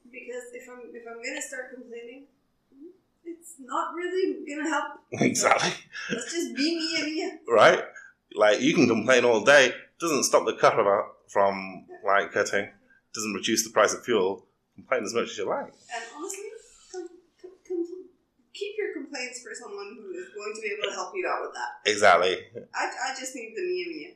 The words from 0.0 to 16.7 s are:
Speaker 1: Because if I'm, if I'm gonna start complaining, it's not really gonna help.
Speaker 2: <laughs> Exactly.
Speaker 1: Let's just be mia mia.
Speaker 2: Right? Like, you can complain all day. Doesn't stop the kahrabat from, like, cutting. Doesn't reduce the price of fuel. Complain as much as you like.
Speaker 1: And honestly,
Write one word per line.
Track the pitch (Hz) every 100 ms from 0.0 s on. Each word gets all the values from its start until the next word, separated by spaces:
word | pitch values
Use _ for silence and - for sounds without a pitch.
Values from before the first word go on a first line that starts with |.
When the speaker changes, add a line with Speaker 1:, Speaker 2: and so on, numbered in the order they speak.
| -
Speaker 1:
Because | - - 247 240
if | 247 247
I'm, | 247 233
if | 233 233
I'm | 233
gonna | 247 294
start | - 262 -
complaining, | 254 233 233 240 277 285 _ _ _ _ 269 330 370 _ _
it's | 339 339 - -
not | 247 294 330
really | 330 349 370 320 - -
gonna | 294 320
help. | 285 302 - -
Speaker 2:
<laughs> |
Exactly. | 120 123 - 123 - 180 180 - - -
Speaker 1:
Let's | - -
just | 339 269
be | 233 302 339
mia | 330 330 294
mia. | 311 370 - -
Speaker 2:
Right? | 110 139 180 - - - _ _
Like, | - 104 98
you | 127
can | 175 120
complain | 110 127 127
all | 120 110
day. | 107 143 123 - - -
Doesn't | 165 139
stop | 127 147
the | 127
kahrabat | - 143 120 101 101 - - _
from, | 104 98 98 95 90 - -
like, | 101 98 82
cutting. | 104 101 101 101 - _ _ _
Doesn't | 113 107
reduce | 95 110 110
the | -
price | 113 101
of | -
fuel. | - 113 92 98 _ _ _
Complain | - - 127
as | 101
much | 117 90
as | -
you | 98
like. | 214 240
Speaker 1:
And | - - 226 - 285
honestly, | 381 403 427 466 -